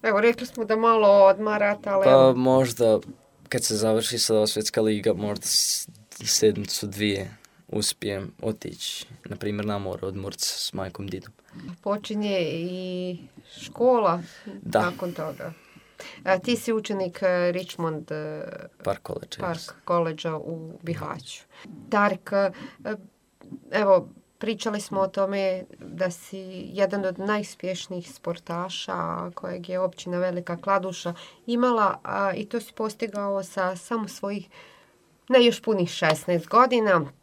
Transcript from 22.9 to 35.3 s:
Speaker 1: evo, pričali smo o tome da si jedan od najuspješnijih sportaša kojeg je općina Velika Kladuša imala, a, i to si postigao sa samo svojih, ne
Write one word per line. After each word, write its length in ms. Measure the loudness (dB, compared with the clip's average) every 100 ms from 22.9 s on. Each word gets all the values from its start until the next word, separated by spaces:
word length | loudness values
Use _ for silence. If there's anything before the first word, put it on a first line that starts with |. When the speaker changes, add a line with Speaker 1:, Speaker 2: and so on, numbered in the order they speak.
| -10 -12 _ _ _ -18 -18 -6
Speaker 1:
evo, 360 | 0 6 4 4 -18 _ _
pričali 440 | -6 -4 -4 -6
smo 180 | -4 -2
o 60 | -2
tome 560 | 0 -2 0 -2 -2 -8 -18
da 320 | -16 -4 -4
si 260 | -4 -14 -14 -14 -14 -10
jedan 320 | 0 0 0 -4
od 140 | -4
najuspješnijih 920 | -2 -2 -4 -8 -8 -8 -8 -10 -12
sportaša 1160 | -12 -10 -10 -8 -8 -6 -8 -8 -6 -4 -4 -8
kojeg 380 | -10 -10 -10 -6
je 100 | -2
općina 380 | -2 -4 -6 -2
Velika 400 | -2 -4 -6 -6
Kladuša 560 | 0 0 0 -6 -8 -8 -14 -16 -4
imala, 540 | 2 2 4 2 0
a, 300 | -6 -2 -2 -2
i 100 | -4
to 140 | -6
si 140 | -8
postigao 720 | -6 -6 -4 -6 -4 -4 -4
sa 320 | -4 -2 -2 -4
samo 320 | -6 -6 -6
svojih, 400 | -8 -6 -8 -10 -20 -20 -20 _ _ _ _
ne 160 | _